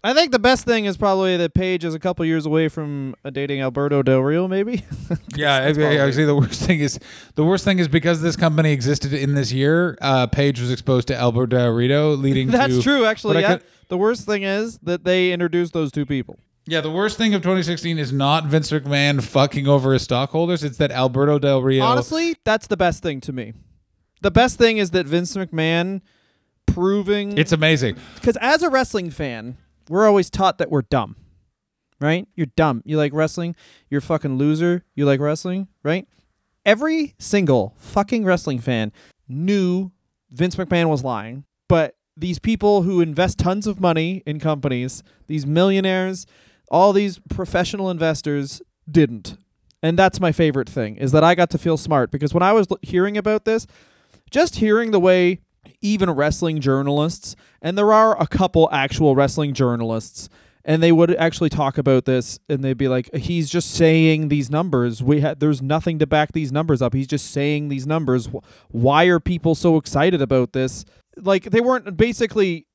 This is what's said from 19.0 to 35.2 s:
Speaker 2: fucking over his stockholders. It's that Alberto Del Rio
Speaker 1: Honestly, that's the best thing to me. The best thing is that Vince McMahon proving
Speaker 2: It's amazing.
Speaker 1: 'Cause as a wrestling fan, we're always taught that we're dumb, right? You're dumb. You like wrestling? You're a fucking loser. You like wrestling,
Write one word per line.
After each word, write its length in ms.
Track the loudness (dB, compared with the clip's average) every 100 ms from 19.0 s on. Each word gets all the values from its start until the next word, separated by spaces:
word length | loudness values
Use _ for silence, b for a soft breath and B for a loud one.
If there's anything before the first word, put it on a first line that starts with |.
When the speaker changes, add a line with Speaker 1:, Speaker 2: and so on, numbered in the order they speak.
| 2 0
Speaker 2:
fucking 440 | 0 0 0 0 2
over 260 | 2 4
his 80 | 0
stockholders. 640 | 0 -4 -2 -2 -2 -2 -6
It's 120 | -2
that 140 | -2
Alberto 480 | 0 -2 2 2 2
Del 220 | 2 2
Rio 220 | 2 2
Speaker 1:
Honestly, 520 | 2 2 0 -2 -2 -4
that's 240 | -2 -2 -2
the 100 | 0
best 260 | 0 0
thing 180 | -6 -6
to 100 | -8
me. 220 | -10 -12 -16 _ _ _ _ _ _
The 100 | 0
best 260 | 4 2 4
thing 200 | 2 2
is 140 | 0
that 140 | -2 0
Vince 300 | -2 -2 -6
McMahon 640 | -6 -2 0 0 -2 -6 _ _ _ _ _ _ -4
proving 720 | 0 0 0 0 -2 -2 -2
Speaker 2:
It's 160 | 0
amazing. 420 | 2 2 2 0 -4 B B
Speaker 1:
'Cause 160 | -2 0
as 220 | 2 2
a 60 | 2
wrestling 400 | 0 0 -4 -6
fan, 480 | -8 -8 -8 -12 -16 _ _ _
we're 180 | 2 4
always 220 | 4 2
taught 300 | 0 0 0
that 120 | -2
we're 120 | -2
dumb, 340 | 0 -2 -2 -10 _ _ _ _ _ _ _ _
right? 260 | -2 -2 -4 -6
You're 120 | -4 0
dumb. 260 | 0 0 -4
You 100 | -2
like 160 | 0
wrestling? 440 | 0 -2 -2 -8 -10 b b b
You're 100 | -6
a 20 |
fucking 360 | -2 -4 -2 0
loser. 480 | 0 2 0 -2 _ -2
You 100 | 0
like 140 |
wrestling, 480 | 2